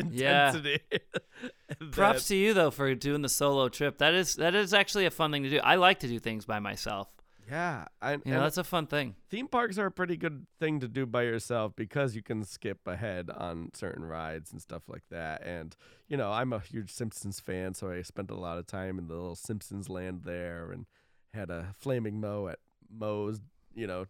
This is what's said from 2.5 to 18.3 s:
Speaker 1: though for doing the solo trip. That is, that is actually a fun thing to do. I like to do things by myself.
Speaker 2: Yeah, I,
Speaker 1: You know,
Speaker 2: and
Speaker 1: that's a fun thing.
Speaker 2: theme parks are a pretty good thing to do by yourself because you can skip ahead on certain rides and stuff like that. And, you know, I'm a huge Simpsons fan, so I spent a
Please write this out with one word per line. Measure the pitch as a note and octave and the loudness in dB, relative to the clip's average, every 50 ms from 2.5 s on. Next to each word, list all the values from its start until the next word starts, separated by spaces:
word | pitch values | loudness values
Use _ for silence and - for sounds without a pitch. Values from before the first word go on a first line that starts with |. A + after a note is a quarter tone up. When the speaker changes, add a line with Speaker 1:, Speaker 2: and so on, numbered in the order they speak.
Speaker 1:
though | G#3+ F#3+ E3 C#3+ | 8 8 6 6
for | - - C#3 C3+ C3 | 4 2 2 2 2
doing | B2 - C#3+ C#3+ D3 | 2 2 0 0 2
the | C#3+ B2+ | 2 0
solo | - - C#3+ C#3+ C#3 C3+ C3 B2 | 2 4 4 4 6 4 4 2
trip. | - - D3 C#3 B2+ - | 2 0 0 0 2 4
That | D3 D#3 | 4 6
is, | E3+ F#3 F3+ - - | 6 6 4 2 0
that | - D#3 E3+ F3+ | 2 2 4 4
is | G#3 G#3 F3+ G#3 | 4 2 4 4
actually | G3+ G3 - - G#3 F#3+ | 4 4 4 2 2 2
a | E3 | 2
fun | - - E3 D3+ | 4 2 2 2
thing | D3 C#3+ C#3 | 2 0 0
to | C3+ | 2
do. | D3+ C#3+ | 2 4
I | - C3 D#3 | 6 8 8
like | F#3 F3+ F#3 G3 - | 10 8 8 6 6
to | - B2 | 0 -4
do | A#2+ A2 | -4 -2
things | - A2+ A2 A2 G2 | -2 -4 -4 -4 -4
by | - A2 G#2 | -4 -4 -2
myself. | G2+ G2+ G2 G2 - A2 G#2 G2 G2+ - - - - _ _ - G2 G#2 | -2 -4 -6 -6 -6 -6 -6 -6 -6 -10 -14 -20 -20 _ _ -20 -14 -8
Speaker 2:
Yeah, | C#3 D#3+ F3 F3 D3 G#2+ D#2 - _ _ | -4 -4 -2 -2 -4 -6 -8 -12 _ _
I, | - C3 | -2 -2
Speaker 1:
You | D3 C#3+ - | -2 -2 0
know, | C3+ C#3 | 2 2
Speaker 2:
and | D#3+ C#3+ | 4 4
Speaker 1:
that's | D3+ D3 F#3 | 4 2 0
a | F3 | -2
fun | - F#3 E3 D#3 | 0 0 0 0
thing. | - D3 D3 C3+ A#2 F#2+ - - _ | 2 0 0 0 -2 -6 -14 -10 _
Speaker 2:
theme | F#3+ A3 C4 - | -6 -6 -4 0
parks | - A#3+ A#3+ A3+ F#3 G#3 | 2 2 2 2 0 0
are | G3+ | -2
a | F#3+ | -2
pretty | - - F#3 E3+ E3+ D#3+ | 0 -2 -2 -2 -2 -2
good | E3+ E3 D3 C3 G3 _ _ _ | -2 -4 -4 -6 -14 _ _ _
thing | D#3+ D#3 D#3 C#3+ | 0 0 0 0
to | B2+ A#2 | -2 -4
do | A#2 C3+ C3+ | -2 -4 -2
by | A#2+ A2+ B2 | 0 2 2
yourself | A#2+ A#2+ A2+ A2+ - - A#2+ A#2 G#2+ G#2 - | 2 2 0 -2 -2 0 0 0 0 -2 -4
because | - A2+ G2+ - D3 C#3 C3 G#2 | -6 -8 -4 0 0 0 0 -2
you | A2 | -6
can | - - A#2 G#2+ G#2 | -6 -4 -4 -4 -4
skip | - - - - G#2+ G2 - _ | -6 -10 -8 -6 -6 -6 -6 _
ahead | F2+ F2+ E2+ G#2+ G#2+ F#2 F2+ F2 E2+ | -8 -6 -4 -4 -4 -4 -4 -6 -8
on | - - - F2 E2+ E2 E2+ - | -8 -6 -6 -6 -6 -6 -8 -10
certain | - - G#2+ F2 - - D#2+ | -10 -8 -8 -8 -6 -8 -8
rides | E2 D#2+ D#2+ D#2+ D#2 D#2 D#2+ D#2 - | -8 -6 -6 -6 -6 -8 -8 -10 -12
and | - - | -16 -16
stuff | - - - E2 - - | -14 -12 -14 -14 -12 -14
like | - - _ _ | -16 -16 _ _
that. | - E2+ E2 D#2 D#2 - - | -10 -8 -6 -6 -6 -6 -8
And, | - F2 E2+ D#2+ D#2+ - _ - - - _ _ _ | -8 -8 -8 -8 -12 -14 _ -20 -20 -20 _ _ _
you | D3 C3+ | -2 -2
know, | A2+ G2+ | 0 0
I'm | G#2 A2+ B2+ B2+ | 0 0 0 0
a | B2 G#2 | -2 -4
huge | G2 - - A#2 G2+ F2 | -6 -6 -8 -8 -8 -8
Simpsons | - - A#2+ A2 - - - G2+ G2 - | -8 -6 -6 -6 -6 -8 -10 -8 -10 -8
fan, | - - F#2 F2+ F#2 F#2+ | -8 -6 -4 -4 -4 -4
so | F#2 - G#2 F#2 | -6 -6 -6 -6
I | F2 F2+ | -6 -6
spent | F2 - - - F#2+ | -8 -8 -10 -10 -8
a | - | -8